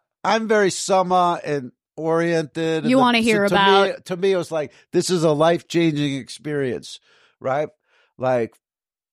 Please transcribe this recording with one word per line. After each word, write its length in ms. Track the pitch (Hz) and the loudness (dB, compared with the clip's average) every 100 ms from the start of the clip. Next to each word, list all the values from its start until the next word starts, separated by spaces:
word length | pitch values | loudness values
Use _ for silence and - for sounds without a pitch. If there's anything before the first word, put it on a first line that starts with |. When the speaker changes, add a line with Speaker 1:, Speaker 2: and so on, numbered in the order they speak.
| _ _ | _ _
Speaker 1:
I'm 240 | - 220 220 | -2 -2 0
very 220 | 220 196 | 2 2
summer 680 | - - 190 180 185 175 170 | -2 0 0 2 2 0 -2
and 280 | - 147 127 - _ - | -4 -6 -8 -16 _ -8
oriented. 840 | 160 165 170 165 156 160 160 160 | -2 0 0 -2 -4 -6 -4 -2
And 60 | 226 | 0
Speaker 2:
You 80 | 262 | 2
Speaker 1:
the, 40 | |
Speaker 2:
wanna 180 | 247 233 | 4 2
hear 280 | 226 214 202 | 2 2 2
Speaker 1:
so 80 | 202 | 2
to 60 | |
Speaker 2:
about 260 | 196 196 190 | 4 4 2
Speaker 1:
me, 60 | - - | -2 -8
to 120 | 180 | -2
me, 140 | 196 | 0
it 60 | 185 | 0
was 140 | 165 | -2
like, 200 | 160 143 - _ | -6 -8 -12 _
this 180 | 175 170 | -2 0
is 140 | 180 | 0
a 80 | 160 | 2
life-changing 840 | 147 160 175 - 165 165 147 147 135 | 4 4 2 0 0 2 0 -2 -6
experience, 840 | 117 - 151 147 135 90 - - _ _ _ _ | -10 -14 -8 -4 -4 -6 -10 -20 _ _ _ _
right? 300 | 127 135 151 - _ _ _ - | -4 -4 -4 -10 _ _ _ -6
Like, 380 | 127 127 113 - _ _ _ _ _ | -2 -2 -4 -10 _ _ _ _ _